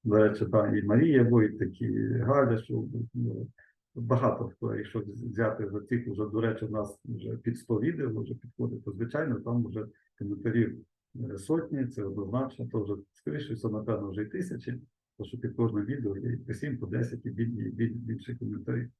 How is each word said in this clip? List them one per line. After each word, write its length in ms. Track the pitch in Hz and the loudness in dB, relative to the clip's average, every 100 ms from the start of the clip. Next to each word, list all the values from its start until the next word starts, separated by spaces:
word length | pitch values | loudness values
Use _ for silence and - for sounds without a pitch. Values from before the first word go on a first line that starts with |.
До 120 | 117 107 | 6 8
речі, 300 | 107 - 107 | 6 4 4
та, 300 | 110 104 104 | 4 4 2
і 60 | |
Марія 400 | 101 113 160 135 | 4 6 8 8
Войтик, 580 | 113 117 107 - 95 - | 8 8 6 2 -4 -2
і 280 | 113 107 107 | -2 0 2
Галя, 500 | 117 123 143 127 110 | 2 4 4 4 2
що, 260 | - 117 110 117 117 | 0 -4 -2 -4 -4
ну, 320 | 120 117 110 117 _ _ _ _ | -2 -2 -4 -8 _ _ _ _
багато 540 | - 117 123 120 - - | -8 2 4 4 2 -4
хто, 280 | - 117 107 | -4 -4 -4
якщо 260 | 104 113 101 | -4 -6 -6
взяти 640 | 110 123 107 110 - 101 | -8 -6 2 2 2 -4
за 100 | 104 | -4
цих, 280 | - 120 120 | -2 -2 0
вже, 180 | 101 104 | -4 -2
до 140 | 110 | 2
речі, 240 | 113 110 | 0 0
у 60 | 113 | -2
нас 300 | 107 98 - | -2 -4 -8
вже 320 | - 113 110 113 | -10 -8 -6 -4
під 220 | 113 117 | -4 -4
сто 220 | - 107 | 0 2
відео 420 | 135 160 131 110 | 2 0 -2 -2
вже 120 | - | -6
підходить, 500 | 123 - - 120 120 | -8 -12 -4 -4 -4
то, 80 | - | -8
звичайно, 480 | 95 117 147 156 120 | -6 -2 -2 0 -2
там 260 | 117 120 110 | 0 0 0
вже 200 | 107 107 _ _ _ | -4 -8 _ _ _
коментарів 600 | 101 101 117 113 107 - - _ _ 127 113 | -6 -2 2 4 2 0 -16 _ _ -8 -6
е, 80 | 98 | -6
сотні, 480 | - 160 160 143 123 | 0 0 0 -2 -2
це 180 | - | -2
однозначно, 640 | 98 98 95 123 135 - 120 | -4 -4 -2 -2 -2 -4 -4
то 100 | 117 | -2
вже, 120 | 101 101 - | -2 -4 -6
скоріше 420 | _ - 147 - | _ -6 -4 -4
всього, 240 | 113 113 107 | -4 -2 -2
напевно, 320 | 107 107 101 | -2 -2 -2
вже 120 | 92 | -4
й 40 | 104 | -4
тисячі, 540 | 185 180 123 - 123 - _ _ _ | -4 -4 -6 -6 -8 -10 _ _ _
тому 120 | 104 | -10
що 100 | 120 | -6
під 180 | - - | -6 0
кожним 280 | 113 104 | 2 2
відео 320 | 101 143 110 98 | -2 -2 -2 -2
є 160 | 120 | -4
і 40 | 120 | -4
по 180 | - | -6
сім, 240 | 117 147 123 | -6 -4 -6
по 80 | 95 | -4
десять, 400 | 123 117 117 - | -2 -2 -4 -8
і 40 | |
біль-, 360 | 104 117 113 107 | -2 -2 -2 -6
і 40 | |
біль-, 240 | - 113 | -2 -2
більше 420 | 120 113 113 - 120 | -2 -6 -6 -6 -8
коментарів. 540 | 110 104 - 123 123 | -6 -6 -4 -4 -4